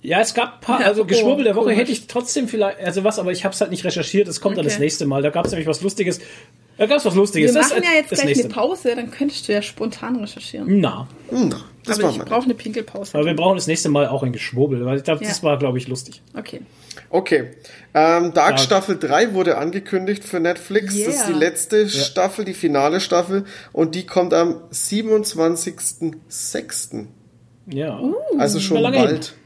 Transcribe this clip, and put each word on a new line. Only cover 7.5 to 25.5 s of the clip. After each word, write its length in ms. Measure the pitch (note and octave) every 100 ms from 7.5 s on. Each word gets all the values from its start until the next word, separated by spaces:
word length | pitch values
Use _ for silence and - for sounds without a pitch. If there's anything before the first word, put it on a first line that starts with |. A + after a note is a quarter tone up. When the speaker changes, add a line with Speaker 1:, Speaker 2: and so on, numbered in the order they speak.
| B3+
Speaker 2:
Wir 40 |
Speaker 1:
Das, 100 | C#4+
Speaker 2:
machen 100 | C#4+
ja 60 | F4+ D#4+
jetzt 140 | D4
Speaker 1:
das 80 | -
Speaker 2:
gleich 80 | C#4+ C4+
Speaker 1:
nächste 100 | A#3+
Speaker 2:
eine 80 | A3+
Speaker 1:
Mal. 60 | B3
Speaker 2:
Pause, 260 | F#4 B3+ A#3
dann 140 | A#3+
könntest 380 | - C#4 - -
du 60 |
ja 100 | G#3
spontan 540 | G#3 - A3+ - A3 B3
recherchieren. 640 | G#3 - - - - G3
Speaker 1:
Na. 280 | D3 - B2+ - -
Speaker 3:
Na, 240 | A#3+ C4 - - - -
das 100 | G#3
Speaker 2:
Aber 60 | F#3
Speaker 3:
machen 20 |
Speaker 2:
ich 80 | A2+
Speaker 3:
wir. 60 | -
Speaker 2:
brauche 180 | A3
eine 100 | B3+
Pinkelpause. 640 | A3 A3+ A3 G#3+ G3 G2+ D3
Speaker 1:
Aber 80 | D3+
wir 100 | D#3
brauchen 200 | F3 F#3
das 100 | D#3
nächste 240 | - D#3+
Mal 180 | C#3+ C#3+
auch 140 | C3+
ein 100 | C3
Geschwurbel, 540 | B2+ - B2 C#3+ B2+ B2
weil 120 | C#3
ich 60 | C3+
glaub, 160 | D#3
das 160 | G#3+ G3+
Speaker 2:
Ja. 40 |
Speaker 1:
war, 140 | D#3+ C#3+
glaub 180 | C3+ B2+
ich, 120 | B2
lustig. 340 | B2+ - - _ -
Speaker 2:
Okay. 240 | - - - - - - -
Speaker 3:
Okay. 440 | - - D3 B2+ - - - - D3+
Ähm, 360 | D#3+ E3+ F3 E3
Dark 160 | D#3
Speaker 1:
Ja. 60 | C3+
Speaker 3:
Staffel 400 | C3 G3 F#3+ F3
drei 340 | D3+ D3 A3+
wurde 240 | F#3+ F3 C#3+
angekündigt 640 | D#3 F#3+ G3 F#3+ F#3+ G#3
für 160 | - F3+
Netflix. 560 | E3 F3+ - G3 G3 G3+
Das 120 | G#3+ C#4+
ist 100 | G#3+
die 60 |
Speaker 2:
Yeah. 80 | D#3
Speaker 3:
letzte 420 | E3 E3+ - G#3+
Speaker 1:
Ja. 60 | G#3
Speaker 3:
Staffel, 560 | C#3 C3+ - F#3 G3 G3+
die 80 |
finale 460 | F#3 E3+ C#3+ C#3+ F3
Staffel. 460 | F#3+ F3 F3+ G3 G3 - -
Und 220 | - D#3+ E3+
die 100 | F3+
kommt 300 | - F3+ E3
am 260 | E3+ E3 -
siebenundzwanzigsten 1500 | - - G3+ A3 A3 G#3 D#3+ E3